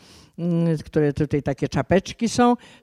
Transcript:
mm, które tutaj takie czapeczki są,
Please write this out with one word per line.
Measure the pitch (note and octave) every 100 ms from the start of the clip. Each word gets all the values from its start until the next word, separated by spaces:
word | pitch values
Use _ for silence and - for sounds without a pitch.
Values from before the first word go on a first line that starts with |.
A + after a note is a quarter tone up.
| - - - -
mm, | F3 E3+ E3 D#3
które | - D#3+ D3
tutaj | C#3+ D3 D3
takie | C#3+ C3+ C#3+
czapeczki | - B2+ F#3 - - A#3
są, | - A#3+ A#3+ - -